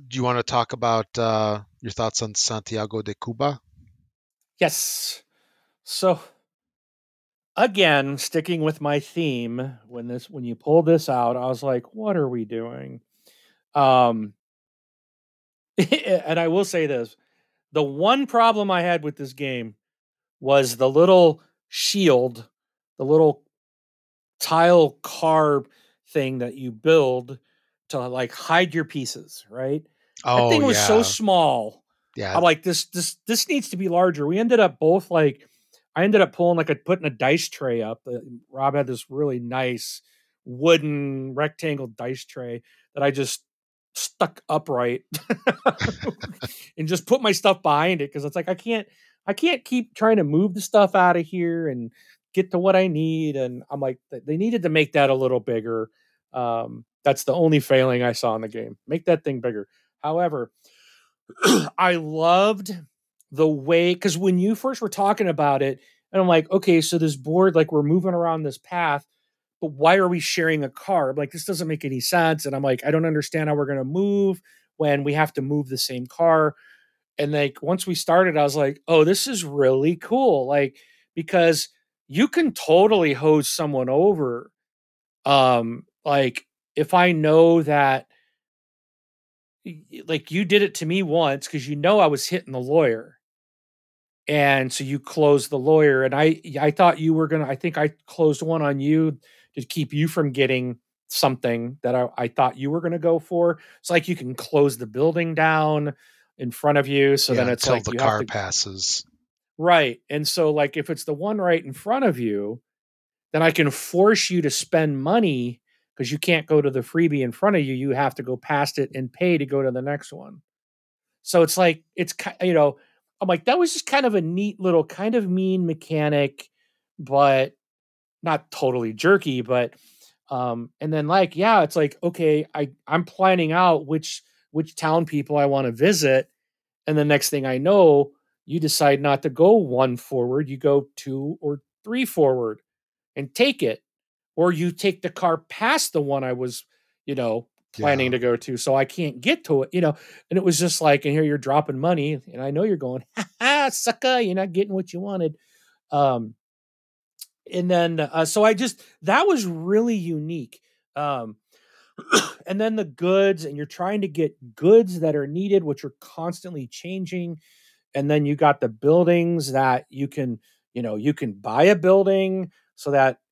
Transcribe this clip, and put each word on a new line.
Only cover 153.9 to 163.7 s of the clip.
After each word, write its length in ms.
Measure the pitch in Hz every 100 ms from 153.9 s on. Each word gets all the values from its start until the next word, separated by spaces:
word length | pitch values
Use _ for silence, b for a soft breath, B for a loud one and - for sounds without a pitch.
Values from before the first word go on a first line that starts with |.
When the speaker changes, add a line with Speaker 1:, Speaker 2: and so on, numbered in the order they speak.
| 226 262 254
Speaker 2:
you're 160 | 214 185
not 180 | 190
getting 200 | 175 202 190
what 180 | 180
you 60 | 175
wanted." 360 | 202 190 165 156 _ _ _ _ _
Um, 440 | 143 139 123 110 113 _ _ _ _ _ _ _ _ - _ -
and 180 | 180 180
then, 280 | 175 170 165
uh, 240 | 147 165 160
so 180 | 214 214
I 80 | 202
just, 280 | 240 - b b
that 240 | 165 247 392
was 180 | 311 190
really 500 | 160 175 208 240 220
unique. 640 | 170 156 151 170 113 - _ _ _ 143
Um, 420 | 147 135 110 107 _ b b b b -
<clears throat> 500 | - - - - -
and 140 | 196
then 140 | 220 220
the 80 | 170
goods, 600 | 127 175 190 196 185 156
and 120 | 143
you're 80 |
trying 340 | 147